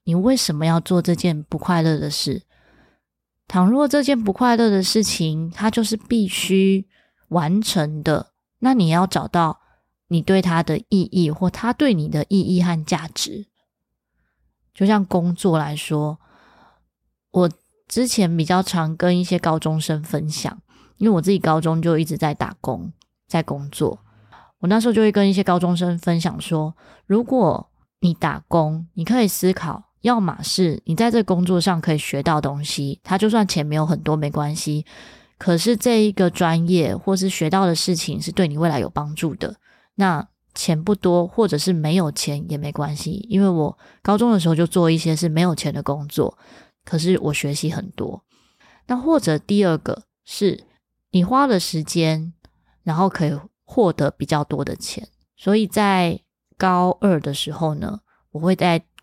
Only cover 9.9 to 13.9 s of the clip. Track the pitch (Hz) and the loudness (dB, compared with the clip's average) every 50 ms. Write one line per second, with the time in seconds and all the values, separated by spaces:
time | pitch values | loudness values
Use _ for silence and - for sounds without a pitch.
9.9 | _ _ _ _ 175 165 - - 190 190 180 180 165 165 165 - 156 - - - | _ _ _ _ -2 -2 2 2 2 2 2 2 2 0 0 0 -2 -4 -2 0
10.9 | 208 190 170 - - 185 170 147 156 - 190 180 - - - 233 247 - 302 285 | 0 0 0 0 0 0 0 0 0 0 -2 -2 -2 -2 -4 -4 0 2 2 2
11.9 | 220 160 147 156 160 - - - 196 196 180 - 185 180 175 180 170 160 156 - | 2 0 -2 -2 -4 -4 -2 0 0 0 2 2 2 2 2 0 0 -2 -2 -4
12.9 | 180 156 160 156 - - - - - - 208 - _ _ _ _ _ _ _ _ | -4 -4 -4 -8 -8 -8 -8 -8 -8 -12 -14 -16 _ _ _ _ _ _ _ _